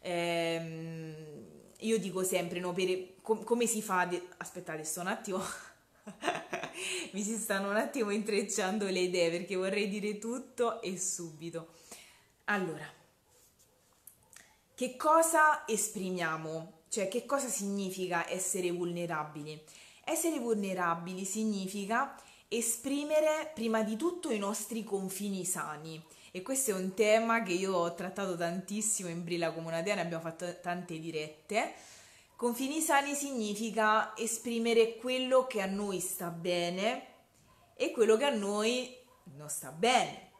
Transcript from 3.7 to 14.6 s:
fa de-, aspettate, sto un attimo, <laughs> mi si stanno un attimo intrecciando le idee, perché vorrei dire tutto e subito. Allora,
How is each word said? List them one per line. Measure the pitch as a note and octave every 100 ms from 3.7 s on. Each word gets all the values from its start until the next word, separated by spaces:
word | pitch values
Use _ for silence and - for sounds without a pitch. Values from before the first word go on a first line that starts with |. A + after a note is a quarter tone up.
| G#3+
fa | G#3 F#3 F3
de-, | F3 - -
aspettate, | - F3+ F3 D#3
sto | D#3 -
un | F#3
attimo, | - - F#3
<laughs> | - - - - _ _ - - D4+ - - - - - F#4 F#4 E4
mi | F#3+
si | G#3 A3+
stanno | - G3 G3
un | G#3
attimo | C#4+ C#4+ G#3+
intrecciando | G#3 G#3+ G3+ G3+ - F#3+ G#3+ G3
le | F#3
idee, | F3+ F3+ E3+
perché | E3+ F3 F#3
vorrei | F#3+ G3+ G#3
dire | G#3 G3+ G#3
tutto | A3+ B3+ C4 - A#3 -
e | - F3+
subito. | - - E3+ D3+ E3 D#3+ D#3+ - - - - - _ _ -
Allora, | G#3 F#3 D3+ D3+ - _ _ _ _ _ _ _ _ _ _ - - _ - - _